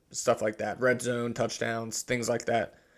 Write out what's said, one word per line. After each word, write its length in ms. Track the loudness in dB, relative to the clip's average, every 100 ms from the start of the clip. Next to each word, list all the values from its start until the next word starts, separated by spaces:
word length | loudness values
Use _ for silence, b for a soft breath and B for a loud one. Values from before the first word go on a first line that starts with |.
| _
stuff 300 | -2 2 4
like 160 | 2 0
that. 220 | -4 2
Red 200 | 2 2
zone, 320 | 0 -2 -2
touchdowns, 680 | 0 -2 0 -2 -2 -4 -8
things 260 | -2 -2 0
like 180 | -2 2
that. 300 | 0 0 b b